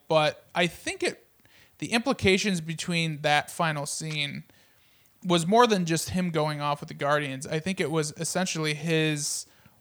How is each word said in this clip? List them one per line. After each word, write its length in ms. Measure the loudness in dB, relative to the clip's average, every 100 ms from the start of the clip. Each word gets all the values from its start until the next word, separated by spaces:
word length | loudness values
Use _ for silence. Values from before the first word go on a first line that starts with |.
| 2
But 360 | 4 4 0 _
I 120 | 0 0
think 360 | -2 -8 -2
it, 240 | -4 -4 _ _ _ _ _ -10
the 140 | -2
implications 680 | 0 0 2 2 2 2 -2
between 600 | -4 -8 -2 -2 -2 0
that 280 | 2 2 0
final 360 | -2 -2 -2 -6
scene 580 | -8 -6 -4 -6 -8 -14 _ _ _ _ _ _ _
was 220 | 2 2 4
more 200 | 6 6
than 200 | 4 2
just 240 | 0 -2
him 180 | -2 0
going 300 | 0 -2 -2
off 200 | -4 -4
with 80 | -6
the 60 |
Guardians. 520 | -4 0 2 0 -6 -4
I 140 | -4
think 200 | -2 -2
it 100 | 0
was 220 | 0 -2 -4
essentially 560 | -4 -2 -2 -2 -2
his 720 | -2 0 2 2 0 -4 -6 -10 _ _ _